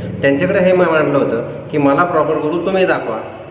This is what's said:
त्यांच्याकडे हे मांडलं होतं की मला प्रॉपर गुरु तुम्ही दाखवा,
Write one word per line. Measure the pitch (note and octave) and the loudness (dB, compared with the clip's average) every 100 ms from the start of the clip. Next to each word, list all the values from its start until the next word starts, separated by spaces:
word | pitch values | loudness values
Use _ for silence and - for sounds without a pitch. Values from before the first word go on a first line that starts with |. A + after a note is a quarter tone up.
| - - | -8 -2
त्यांच्याकडे | C#3 C#3 F3+ G3+ | 0 2 0 2
हे | F#3 | 4
मांडलं | F3+ E3+ D#3 C#3+ C#3 | 4 2 2 2 2
होतं | A2+ A2+ - - - | 0 -2 -6 -10 -6
की | D3+ | 0
मला | C#3 D3 | 2 2
प्रॉपर | F3 E3 D3+ D#3 | 2 2 0 0
गुरु | D3+ E3+ | -2 -2
तुम्ही | F#3 F#3+ | 0 0
दाखवा, | F3 C3+ A#2 A2 A2 - | 2 0 -2 -8 -8 -14